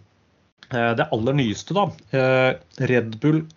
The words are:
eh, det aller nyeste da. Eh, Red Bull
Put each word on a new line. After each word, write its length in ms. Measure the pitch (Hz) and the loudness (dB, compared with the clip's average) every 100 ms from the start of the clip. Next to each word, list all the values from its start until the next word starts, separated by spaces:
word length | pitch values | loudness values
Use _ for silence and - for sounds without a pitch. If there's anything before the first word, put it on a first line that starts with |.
| - _ _ _ _ _ - | -14 _ _ _ _ _ -6
eh, 220 | 123 117 | 0 0
det 160 | 113 151 | 0 -2
aller 220 | 117 120 | -2 0
nyeste 400 | 143 117 98 - | 0 0 -4 -4
da. 180 | 180 196 - - 135 | -2 -2 -6 -6 -2
Eh, 360 | 131 131 131 - - - | 2 2 2 0 -8 -6
Red 400 | 127 123 113 110 | 0 0 0 -2
Bull 240 | 147 156 156 | 0 0 -2